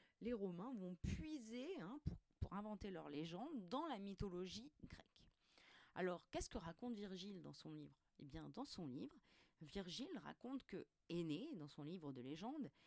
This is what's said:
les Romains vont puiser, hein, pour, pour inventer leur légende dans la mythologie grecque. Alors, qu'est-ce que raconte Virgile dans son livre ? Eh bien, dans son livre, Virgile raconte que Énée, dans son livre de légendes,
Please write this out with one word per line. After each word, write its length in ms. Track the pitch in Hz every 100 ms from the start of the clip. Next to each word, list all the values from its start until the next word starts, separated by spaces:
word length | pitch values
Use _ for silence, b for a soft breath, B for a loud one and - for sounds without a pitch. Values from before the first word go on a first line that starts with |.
| b b
les 140 | 214
Romains 400 | 233 196 175 226
vont 220 | 240 180 180 -
puiser, 640 | - 311 302 220 240 285 359
hein, 200 | 175 294
pour, 140 | - - - -
pour 120 | -
inventer 360 | 190 214 208 202
leur 180 | 175 147
légende 600 | 147 160 175 277 285 175
dans 180 | 247 330
la 120 | 226
mythologie 720 | 196 196 202 180 185 180 262 -
grecque. 200 | - - - - - - B B B B B
Alors, 280 | - 185 175 -
qu'est-ce 200 | - -
que 80 | 233
raconte 360 | 165 170 247
Virgile 460 | 220 202 185 196 190
dans 140 | 147
son 180 | 147 156
livre ? 240 | 156 143 143 _ -
Eh 80 | 143
bien, 240 | 160 147
dans 160 | 139 -
son 200 | - 156
livre, 300 | 127 285 - b b b b
Virgile 560 | 156 202 180 156 311 277
raconte 420 | 147 - 240 269
que 220 | - 180 - _ -
Énée, 460 | 170 165 151 302 226
dans 120 | 147
son 160 | -
livre 280 | 147 185 151
de 80 | 131
légendes, 500 | 127 160 214 302 185 b